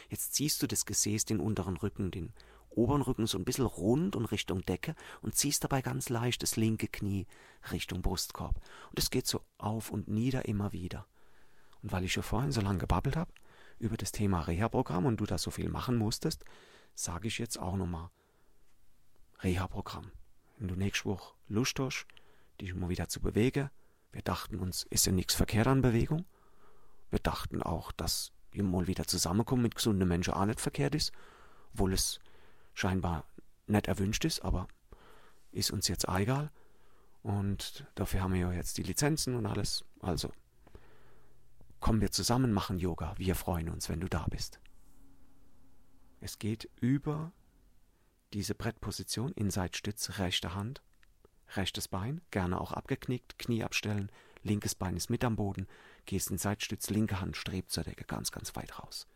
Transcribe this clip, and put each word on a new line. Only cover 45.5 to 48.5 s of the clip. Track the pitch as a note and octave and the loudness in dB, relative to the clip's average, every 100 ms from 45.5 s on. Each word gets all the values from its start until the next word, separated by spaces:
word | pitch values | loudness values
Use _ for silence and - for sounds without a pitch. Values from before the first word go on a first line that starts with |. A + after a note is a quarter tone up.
| - - - - - - - | -18 -18 -18 -20 -20 -20 -12
Es | G2+ - | -10 -4
geht | G#2+ A2+ - - | -2 -2 -6 -2
über | A#2+ C#3+ D3+ D3 D#3+ - - - - - - _ _ _ _ | 2 2 0 -2 -4 -10 -20 -20 -20 -20 -20 _ _ _ _
diese | G#2 F#2+ | -4 -2